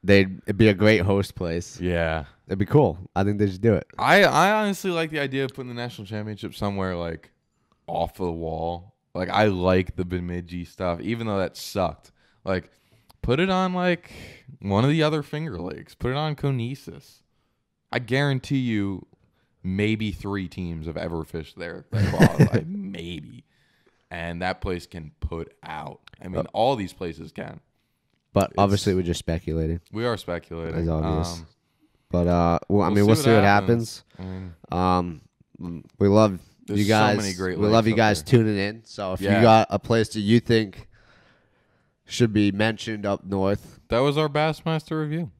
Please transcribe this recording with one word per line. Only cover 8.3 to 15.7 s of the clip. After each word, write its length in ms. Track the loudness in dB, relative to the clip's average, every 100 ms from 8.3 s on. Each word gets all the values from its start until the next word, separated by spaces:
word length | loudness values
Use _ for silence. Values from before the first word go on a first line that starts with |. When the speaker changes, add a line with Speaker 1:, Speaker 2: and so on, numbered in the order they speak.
Speaker 2:
wall. 640 | -4 -6 -6 -6 -8 -12 _ _
Like, 160 | -8 -2
I 160 | 2 2
like 500 | 2 2 2 0 -4
the 80 |
Bemidji 600 | -6 -4 -6 -8 -10 -12
stuff, 360 | -12 -6 -4 -4
even 260 | -4 -4 -2
though 120 | -2
that 180 | -4 -6
sucked. 560 | -8 -2 -2 -4 _ _ _ _
Like, 260 | -4 -4 -4 _ _ _ _ _
put 180 | -2 0
it 80 | 2
on, 220 | 0 0
like, 400 | 0 -2 -2 -6 -20 -20 -20 -20 -12
one 240 | -2 2
of 60 | 4
the 120 | 4
other 200 | 2 0
Finger 360 | -4 -8 -8 -8
Lakes. 360 | -10